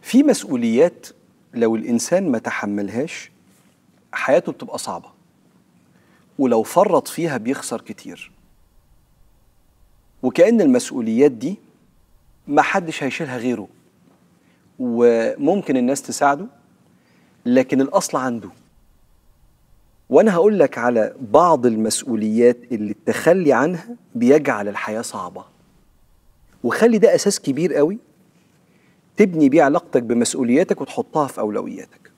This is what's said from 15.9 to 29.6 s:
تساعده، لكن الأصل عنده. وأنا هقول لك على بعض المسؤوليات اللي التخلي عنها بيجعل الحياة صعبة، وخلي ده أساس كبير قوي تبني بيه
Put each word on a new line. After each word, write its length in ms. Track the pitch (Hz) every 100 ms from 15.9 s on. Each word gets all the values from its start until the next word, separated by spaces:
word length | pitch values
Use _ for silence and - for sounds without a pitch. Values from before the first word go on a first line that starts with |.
| 139
تساعده، 440 | - 117 139 143 202 _ _ _ _ _ _ _ _ _ -
لكن 360 | 127 131 135
الأصل 360 | 135 - - 151
عنده. 320 | 131 117 98 - _ _ _ _ _ _ _ _ _ _ _ _ _ _ _
وأنا 240 | 131 220
هقول 260 | 175 202 208
لك 180 | 143 -
على 380 | 120 120 107 - 113
بعض 340 | 123 175 151 123
المسؤوليات 920 | 110 110 - - 113 107 110 120 120 -
اللي 200 | 117 104
التخلي 640 | 104 - - - 185 160
عنها 420 | 120 147 175 226 240 _ 117
بيجعل 520 | 120 151 143 113 104
الحياة 340 | 98 - 107
صعبة، 440 | 117 110 90 95 - _ _ _ _ _ _ _ _ _ _ _
وخلي 340 | 120 - 233 226
ده 180 | - 165
أساس 240 | - 196
كبير 340 | - 131 175
قوي 240 | 147 151 214 _ _ _ _ _ _ _ _ _ _ _ -
تبني 320 | 202 165 143
بيه 140 | 147